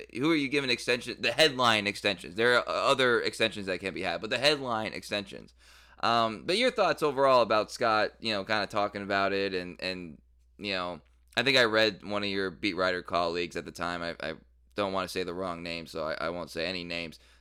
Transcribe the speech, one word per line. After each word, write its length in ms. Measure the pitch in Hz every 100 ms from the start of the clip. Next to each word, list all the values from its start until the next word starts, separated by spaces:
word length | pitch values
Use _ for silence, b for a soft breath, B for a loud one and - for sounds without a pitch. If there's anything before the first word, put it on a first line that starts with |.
| -
who 200 | - 151
are 40 | 160
you 120 | 135
giving 220 | 143 135
extension, 460 | 120 - 123 120 -
the 120 | 113
headline 540 | 120 156 127 120 110 101
extensions? 480 | 101 104 92 71
There 240 | 90 120 120
are 100 | -
other 520 | 87 110 135 127 113
extensions 440 | 87 - 113 104 95
that 120 | 90
can 140 | 95
be 80 | 80
had, 180 | 92 87
but 80 | 107
the 100 | 120
headline 540 | 139 147 131 110 104
extensions. 600 | 76 - 104 98 60 50 _ b b b b
Um, 420 | 110 117 113 104
but 140 | - 196
your 120 | 254
thoughts 320 | 226 180 147
overall 400 | 151 131 139 127
about 280 | 110 110 98
Scott, 400 | - 120 107 101 -
you 120 | 113
know, 120 | 104
kinda 220 | 95 107 98
talking 360 | 107 101 101
about 300 | 98 98 98
it 220 | 98 98
and, 260 | 92 90 85
and, 380 | 92 92 87 71 _ _ _ -
you 140 | 101
know, 280 | 92 90 85 - _ _ -
I 60 |
think 140 | 123 131
I 80 |
read 380 | 117 110 110 95
one 180 | 92 104
of 60 | 101
your 220 | 98 95
beat 260 | 78 104 87
writer 260 | 92 90
colleagues 540 | - 87 85 87 87 90
at 80 |
the 60 | 76
time. 320 | 76 85 87
I, 120 | 85 -
I 140 | 76 80 - _ _ -
don't 160 | 98
wanna 160 | 95 92
say 140 | 95
the 100 | 90
wrong 300 | 87 92 85
name, 240 | 85 85 80
so 180 | 82
I, 220 | 78 76 80
I 20 |
won't 200 | 87 80
say 160 | 82 82
any 180 | 92
names. 340 | 85 85 82 - b b